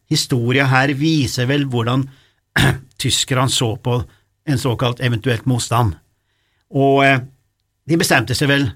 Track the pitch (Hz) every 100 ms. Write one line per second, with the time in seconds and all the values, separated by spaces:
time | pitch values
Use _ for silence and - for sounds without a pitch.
0 | - 156 - 127 117 131 139 131 139 135
1 | 156 160 123 - 123 147 139 120 113 127
2 | 135 - _ _ _ - 135 135 - -
3 | 127 - - 127 131 - 120 104 123 120
4 | - _ _ _ - 131 135 110 123 123
5 | 127 117 123 117 - 123 - 117 117 -
6 | _ _ _ _ _ _ _ 139 139 139
7 | 135 135 127 _ _ _ _ _ - 170
8 | 180 147 107 120 143 139 135